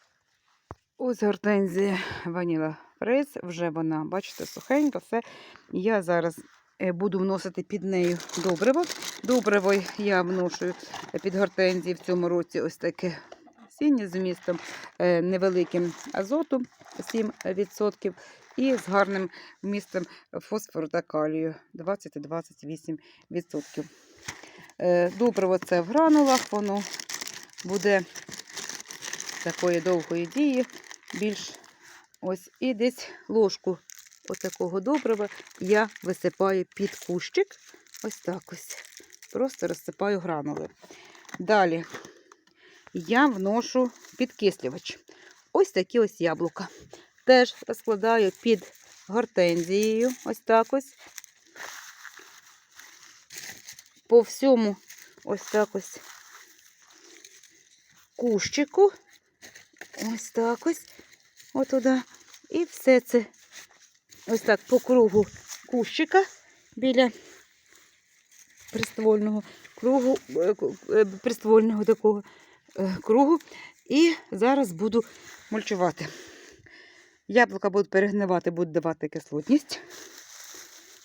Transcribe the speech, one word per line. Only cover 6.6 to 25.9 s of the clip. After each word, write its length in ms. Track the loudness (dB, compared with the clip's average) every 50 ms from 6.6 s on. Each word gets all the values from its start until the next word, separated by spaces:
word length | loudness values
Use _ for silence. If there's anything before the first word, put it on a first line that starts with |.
| _ _ _ -6
е, 100 | -4 -4
буду 280 | -2 -2 -2 -2 0 0
вносити 440 | 0 0 -2 -4 -6 -8 -8 -10 -8
під 200 | -8 -8 -6 -4
нею 340 | -2 0 0 0 0 0 -4 -6 -10 -8 -4 -2
добриво. 400 | -2 0 2 2 2 2 2 0 -2 -6 -10 -12 -12 -12 -8 -2
Добриво 500 | 0 0 2 2 2 2 2 4 4 2 2 0 -4 -8
я 240 | -4 -2 2 2 2
вношу 520 | 2 0 -2 -2 -2 -4 -4 -6 -6 -6 -6 -8 -14 -16 -16 -16 -12 -10 -10 -6 -6
під 120 | -4 0
гортензії 580 | 0 0 0 2 2 2 2 2 0 -4 -6 -6
в 60 | -6
цьому 300 | -4 -2 -2 0 0 0
році 320 | 0 -2 -2 -4 -4 -4
ось 160 | -4 -6 -6
таке 420 | -6 -6 -6 -4 -4 -6 -6 -6 -8 -14 -20 -20 -20 _ -20 _ _
насіння 460 | -20 _ _ -2 0 2 2 2 0
з 80 | -2 -4
вмістом, 440 | -4 -4 -4 -4 -4 -4 -6 -6 -6 -8 -12 -14 -16 -16 -14 -4 0
е, 220 | 2 4 4 4
невеликим 720 | 2 2 0 2 2 2 2 2 0 0 0 -2 -2 -2 -4 -8 -12 -8 -6
азоту, 480 | -6 -4 -2 -2 -2 0 -2 -2 -4 -4 -6 _ _ -20 -16 -14 -14 -10 -6
сім 220 | -4 -4 -4 -4 -6 -8 -8
відсотків, 680 | -4 -4 -4 -4 -4 -4 -2 -2 -2 -2 -4 -6 -8 -8 -8 -16 -20 -20 -20 -20 -12 -6
і 180 | -2 0 0 0
з 120 | 0 -2
гарним 420 | 2 2 2 4 2 0 -2 -4 -6 -8 -14 -20 -20 -18 _ -6
вмістом 420 | -6 -6 -6 -6 -6 -6 -6 -6 -8 -12 -20 _ _ -12
фосфору 540 | -12 -8 -6 -6 -6 -6 -8 -6 -6 -6
та 140 | -4 -4 -4
калію, 540 | -4 -4 -2 -2 -2 -2 -2 -2 -4 -4 -6 -10 _ _ -18
двадцять 420 | -8 -6 -6 -6 -6 -8 -12 -14
і 40 | -14
двадцять 440 | -10 -8 -8 -8 -8 -10 -18 _ -14
вісім 360 | -12 -12 -10 -8 -10 -10 -10 -12 -18 _ _ _ _
відсотків. 580 | -10 -10 -8 _ -10 -10 -10 -10 -10 -12 -12 -12 -16 _ _ _ -20 -18 -16 -16 -16 -16 -20 -20 -20 -20 -20 -20 _ -2
Е, 300 | 2 4 4 4 4 2
добриво 480 | 2 2 2 2 2 2 2 2 2
це 240 | 0 0 0 0 0
в 40 | 0
гранулах, 640 | 2